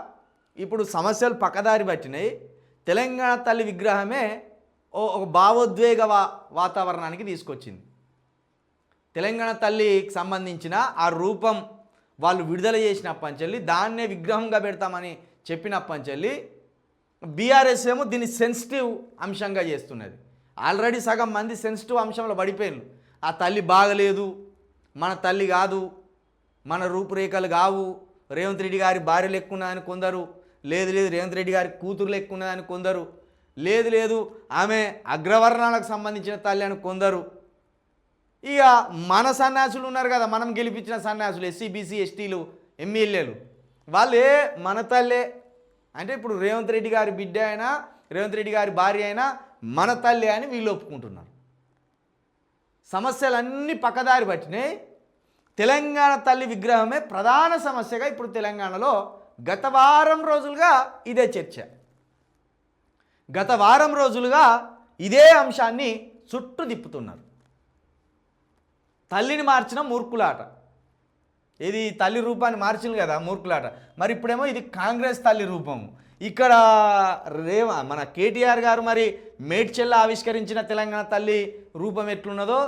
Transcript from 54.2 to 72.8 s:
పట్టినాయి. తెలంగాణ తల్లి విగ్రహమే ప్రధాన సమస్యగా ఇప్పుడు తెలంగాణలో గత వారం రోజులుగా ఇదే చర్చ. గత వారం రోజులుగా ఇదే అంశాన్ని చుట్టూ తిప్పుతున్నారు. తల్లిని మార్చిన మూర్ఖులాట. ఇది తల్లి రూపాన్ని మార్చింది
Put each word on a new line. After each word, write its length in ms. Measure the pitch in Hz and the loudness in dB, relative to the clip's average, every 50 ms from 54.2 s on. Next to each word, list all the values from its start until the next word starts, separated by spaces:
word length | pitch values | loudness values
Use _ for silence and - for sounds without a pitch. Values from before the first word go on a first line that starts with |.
| 226 | 2
పట్టినాయి. 460 | 190 175 160 165 156 175 220 262 302 330 403 - - - _ _ _ _ _ _ _ _ _ _ _ _ - | 0 -2 -4 -6 -8 -8 -6 -6 -6 -6 -10 -14 -20 -20 _ _ _ _ _ _ _ _ _ _ _ _ 0
తెలంగాణ 560 | 208 240 277 294 294 294 294 294 285 285 277 | 2 2 2 2 0 -2 0 2 4 4 4
తల్లి 320 | 277 277 269 254 254 262 | 2 2 2 2 2 0
విగ్రహమే 520 | 233 226 196 190 233 240 226 220 220 262 302 | -4 -6 -4 0 2 2 2 2 2 -2 -4
ప్రధాన 580 | 302 - - 190 202 233 254 285 320 330 339 | -6 -6 -6 -2 2 4 4 4 4 4 2
సమస్యగా 500 | 320 - 285 254 247 220 226 233 226 262 | 0 -2 -4 -4 -6 -6 -6 -6 -6 -4
ఇప్పుడు 220 | 294 226 214 233 226 | -6 -6 -6 -10 -8
తెలంగాణలో 680 | 190 226 208 208 208 208 202 185 185 190 240 285 240 202 202 - - - - _ _ - 120 165 | -6 -6 -6 -6 -6 -6 -8 -8 -6 -2 0 0 0 0 -2 -4 -12 -20 -20 _ _ -10 -6 -4
గత 160 | 190 196 226 | -4 -2 -2
వారం 580 | 269 254 269 262 277 302 302 311 311 311 311 320 | 2 4 6 8 8 8 8 6 6 4 2 2
రోజులుగా 480 | 311 302 294 269 285 285 294 330 349 294 262 262 - - - - | 0 0 0 0 -2 0 2 4 6 6 6 4 0 -6 -12 -12
ఇదే 200 | 226 240 247 247 - - | -2 0 2 2 2 0
చర్చ. 220 | 190 156 - - 117 104 - - - _ _ _ _ _ _ _ _ _ _ _ _ _ _ _ _ _ _ _ _ _ _ _ _ _ _ _ _ _ - 131 180 | -4 -8 -10 -12 -16 -16 -18 -20 -20 _ _ _ _ _ _ _ _ _ _ _ _ _ _ _ _ _ _ _ _ _ _ _ _ _ _ _ _ _ -8 -6 -4
గత 120 | 196 214 247 | 0 0 2
వారం 420 | 214 202 208 247 285 302 302 285 | 4 6 8 8 8 6 4 2
రోజులుగా 500 | 285 277 262 214 240 247 247 262 311 311 247 233 233 - - - - _ _ _ - | 2 2 2 2 0 0 2 6 6 8 8 6 4 0 -6 -16 -20 _ _ _ -8
ఇదే 260 | 170 202 220 277 302 320 | -4 4 8 12 12 12
అంశాన్ని 840 | 330 311 - 262 220 269 247 226 226 247 277 240 226 226 - - - _ _ - - | 12 12 8 4 2 0 0 0 0 0 -2 -2 -4 -6 -8 -16 -20 _ _ -10 -10
చుట్టూ 300 | 254 247 - - - 330 | -10 -10 -10 -10 -8 -8
తిప్పుతున్నారు. 580 | 240 233 - - 156 151 143 117 98 87 - - _ _ _ _ _ _ _ _ _ _ _ _ _ _ _ _ _ _ _ _ _ _ _ _ _ _ _ _ _ _ _ _ _ _ _ _ _ 180 | -6 -8 -8 -10 -12 -14 -14 -14 -14 -16 -20 -20 _ _ _ _ _ _ _ _ _ _ _ _ _ _ _ _ _ _ _ _ _ _ _ _ _ _ _ _ _ _ _ _ _ _ _ _ _ -2
తల్లిని 300 | 196 226 262 294 294 294 | -2 -2 0 -2 0 2
మార్చిన 380 | 277 269 254 220 - 233 269 | 2 4 2 2 0 -4 -6
మూర్ఖులాట. 600 | 294 269 240 240 233 233 240 226 202 160 131 - 113 - - _ _ _ _ _ _ _ _ _ _ _ _ _ _ _ _ _ _ _ _ - | -4 -4 -4 -4 -4 -4 -2 0 0 0 0 -2 -8 -16 -20 _ _ _ _ _ _ _ _ _ _ _ _ _ _ _ _ _ _ _ _ -10
ఇది 300 | 147 180 208 220 220 214 | -6 -4 -4 -2 -4 -4
తల్లి 300 | 175 - 196 190 220 240 | -2 0 0 0 0 0
రూపాన్ని 400 | 226 240 240 - 240 233 226 208 | -2 -4 -2 -2 -2 -2 -2 0
మార్చింది 380 | 202 208 220 - | -2 -2 -2 -2